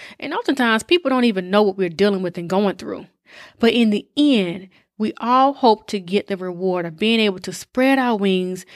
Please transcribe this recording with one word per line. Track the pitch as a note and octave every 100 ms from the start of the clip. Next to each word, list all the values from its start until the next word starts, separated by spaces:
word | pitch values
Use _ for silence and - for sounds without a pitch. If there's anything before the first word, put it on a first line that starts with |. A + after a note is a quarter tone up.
| - -
And | -
oftentimes, | F4+ A#4+ C#4 A#3+ A3
people | - F4 C4+
don't | B3+
even | A#3+ F#3 F3+
know | G3+
what | G#3 F#3+
we're | F3+
dealing | D#3+ G3+ G3
with | F3+ F3+
and | E3+
going | F#3 G#3 F#3
through. | A3 F#3+ G#3 _ _ - - _
But | A#3
in | A3+ A3+
the | G#3 - -
end, | D4 A#3+ F3+ F#3 F#3+ _ _ -
we | G#3+ -
all | A3+ B3+ C4+
hope | C#4 A#3+ G#3+ -
to | G#3
get | F3 G3 -
the | G3
reward | F#3 F3 F#3+ F3+
of | E3+ D#3+
being | G#3+ A3+
able | G#3+ F#3
to | F#3+
spread | F3+ - - C4 C4+
our | B3 G#3+
wings | G3 F#3 F#3 F#3 -